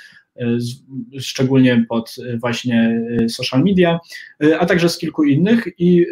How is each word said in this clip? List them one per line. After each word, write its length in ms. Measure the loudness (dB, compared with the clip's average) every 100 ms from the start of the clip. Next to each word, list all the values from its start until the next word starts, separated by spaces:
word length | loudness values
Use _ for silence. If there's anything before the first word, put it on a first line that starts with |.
| -20 _ _ -8
e, 240 | -4 -4
z-, 220 | -4 -10 _ -14 -12 -12
szczególnie 640 | -10 -4 0 4 4 4 0
pod, 280 | -4 -6 -14 -10
e, 20 | -6
właśnie, 680 | -4 -4 -2 0 2 0 -2 -2
e, 40 | -2
social 340 | -4 -2 0
media, 360 | 2 2 2 0 -6 -20 -20 _
e, 160 | 0 2
a 80 | 0
także 220 | 2 0
z 100 | -2
kilku 260 | -6 -2
innych 440 | 2 2 2 2 0 -2
i, 280 | 2 4 2